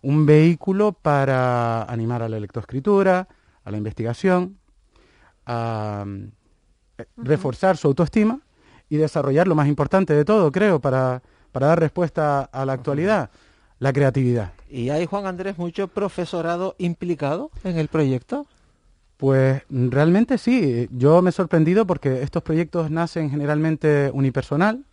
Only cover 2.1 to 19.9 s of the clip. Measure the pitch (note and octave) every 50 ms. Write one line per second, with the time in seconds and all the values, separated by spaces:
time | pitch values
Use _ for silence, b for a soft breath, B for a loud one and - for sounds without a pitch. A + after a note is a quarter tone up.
2.1 | B2 A#2 A#2 A2+ A2 G#2+ G#2 G2+ - A#2 G#2 - - C3+ C3 G#3 G3+ G3 G3 F#3+
3.1 | F3+ F3+ F#3 b b b b b b b b G2 G2+ G#2+ G#2 G#2+ G2+ - A2+ A#2
4.1 | A#2+ - - F#3+ F3+ F3+ F3+ F3+ G3 _ _ _ _ _ _ b b b b b
5.1 | b b b b b b _ - A#2+ A#2 A#2 A#2 A2+ G#2+ G#2+ G#2+ G#2 G2+ G2+ G2+
6.1 | G2 G2 G2+ G#2 G#2+ _ _ _ _ _ _ _ _ _ _ _ _ - - _
7.1 | _ - A#3 G#3 D3+ D3 F#3 C#3 A#2+ - - F#3+ F#3 - - D3+ C#3 - E3+ D3
8.1 | - A3 G#3+ A3 A#3+ C#4 _ _ b b b b b b b _ D3+ D3 D#3 D3+
9.1 | - D#3+ C3+ C#3 C3+ D3+ F#3 G3 E3 D#3 C#3+ C#3+ D3 - D3 C3+ - F#3+ F#3+ -
10.1 | D3+ D3 D3+ C#3 G#3+ A3 F3+ D3 C3+ F3+ G#3 G#3 F3+ C#3+ - C#3+ B2+ C3 C3 B2+
11.1 | B2+ B2+ b b b b b b _ B2+ C3+ D3 E3 E3+ D#3+ D3 _ F3+ F3 D3
12.1 | - - D3+ D3 C#3+ C#3 C3+ - - C3+ C3+ C3+ C3+ B2 A#2 D3+ C#3+ D3 E3 G3+
13.1 | A3 F#3+ C3 G#2 b b b b b b b b b b B2 C3+ C3 C#3 C#3+ C3+
14.1 | B2 C#3 C3 B2 A#2+ A#2 G#2 F#2 - - - - C#3 C3 A#2 B2 D3 D#3+ F3 D#3+
15.1 | G3 G3+ G3+ F#3+ F3+ F3 F#3 G3 G3 D#3+ F3 F3 E3 - G3 F3 _ G#3+ G3+ F#3+
16.1 | - - F3+ - - F3 E3 E3 E3+ F3 F#3 F#3+ - _ F3+ F3 E3+ _ - F3
17.1 | E3+ C#3 D3+ C3+ D3+ F3+ C#4 - - - - F#3+ F3 E3 D#3 D3 - D#3+ D3+ C3+
18.1 | C3 B2 - _ - C#4+ C#4+ _ _ _ _ _ _ _ _ _ _ _ _ _
19.1 | _ _ C#3 C3+ C3+ C3+ C3 C3+ C3 C#3 - _ C#3 B2+ B2 B2+